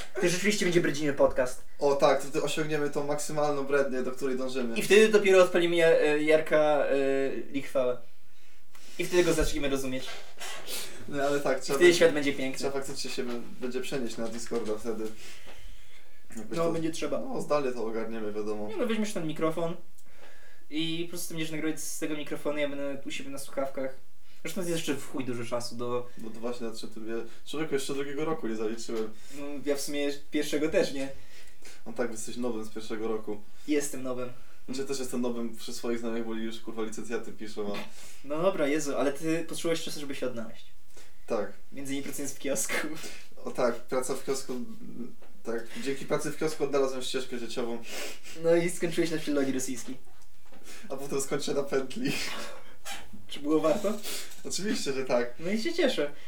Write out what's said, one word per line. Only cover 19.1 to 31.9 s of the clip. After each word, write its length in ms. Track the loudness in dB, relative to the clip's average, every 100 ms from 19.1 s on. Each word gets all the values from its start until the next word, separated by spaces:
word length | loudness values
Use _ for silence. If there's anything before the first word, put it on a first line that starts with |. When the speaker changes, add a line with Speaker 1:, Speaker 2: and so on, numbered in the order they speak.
Speaker 1:
ten 140 | -2 -4
mikrofon 480 | 0 0 0 -2 -2 -4 -4 -4 -6 -6 -4 -4 -4 -4
i 340 | -2 -2 -2 -2
po 40 |
prostu 240 | -4 -4
będziesz 180 | -4 -2
nagrywać 300 | -2 -2 -2
z 180 | -4 -4
tego 160 | -2 -2
mikrofonu, 400 | -2 -2 -2 0
ja 120 | 0
będę 280 | -2 -2 -2 -4
u 60 |
siebie 180 | -4 -4
na 80 | -4
słuchawkach. 580 | -4 -2 -2 -2 -2 -2 -4 -4 -4 -4
Zresztą 180 | -2 -2
jest 100 | 0
jeszcze 220 | 0 0 -2
w 120 | -2
chuj 180 | -2 -2
dużo 200 | -2 0
czasu 300 | -2 -2 -2
do 320 | 0 0 -2 -4
Speaker 2:
No 120 | -4
to 100 | -2
właśnie, 300 | -2 -2 -2
znaczy, 180 | -2 -4
to 120 | -4
ja, 160 | -2 -2 -2 -4 -4
człowieku, 260 | -2 0
jeszcze 200 | 0 0
drugiego 320 | -2 -2 -2 0
roku 220 | 0 0
nie 80 | 0
zaliczyłem. 580 | 0 0 -2 -2 -2 -4 -4 -4
Speaker 1:
No, 80 | -4 -4 0
ja 100 | 0
w 60 |
sumie 300 | 0 0 0 0 -2
pierwszego 380 | -2 0 2 2
też 240 | 4 2
nie. 160 | 0 -2 -4 -4 -4 -4 -4 -4 -4
Speaker 2:
No 80 | -4